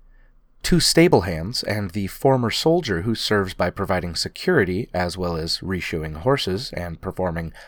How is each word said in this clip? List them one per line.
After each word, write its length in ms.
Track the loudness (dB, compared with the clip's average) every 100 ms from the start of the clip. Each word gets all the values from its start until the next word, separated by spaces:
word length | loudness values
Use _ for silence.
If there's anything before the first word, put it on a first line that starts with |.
| -20 -20 _ _ _ _
Two 180 | 2 4
stable 420 | 6 6 8 6
hands 400 | 4 -2 -4 -6
and 280 | -4 -4 -4
the 160 | -4 -6
former 440 | 0 2 2 2
soldier 520 | 0 2 2 0 -2
who 120 | -2
serves 380 | -2 0 0 0
by 160 | 0 -2
providing 460 | -2 -2 0 -2
security, 760 | -4 -6 -4 0 2 2 0 -2
as 240 | -2 -2 -2
well 180 | -2 -2
as 220 | -4 -4
reshoeing 580 | -4 -4 -4 -4 -6 -4
horses 560 | 0 0 0 -4 -6
and 300 | -8 -8 -8
performing 500 | -8 -4 -2 -2 -6 -10